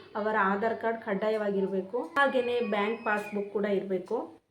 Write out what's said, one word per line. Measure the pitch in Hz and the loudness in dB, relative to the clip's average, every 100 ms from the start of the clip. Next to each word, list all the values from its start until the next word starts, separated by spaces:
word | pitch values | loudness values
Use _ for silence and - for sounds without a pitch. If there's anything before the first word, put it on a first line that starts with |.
| - 208 | -10 -4
ಅವರ | 214 220 | 0 2
ಆಧಾರ್ | 190 202 226 - | 4 2 0 0
ಕಾರ್ಡ್ | 226 226 | -2 -2
ಕಡ್ಡಾಯವಾಗಿರ್ಬೇಕು, | 226 196 214 214 208 196 190 190 185 247 | -2 0 0 0 0 0 0 -2 -2 -6
ಹಾಗೇನೆ | 320 285 269 262 240 240 214 | -2 2 4 4 2 0 0
ಬ್ಯಾಂಕ್ | 208 214 226 220 | 0 0 -2 0
ಪಾಸ್‌ಬುಕ್ | 208 202 202 202 | -2 -2 -6 -2
ಕೂಡ | 208 208 | -2 0
ಇರ್ಬೇಕು, | 190 190 185 - 240 330 - _ | 0 0 -4 -2 -6 -6 -14 _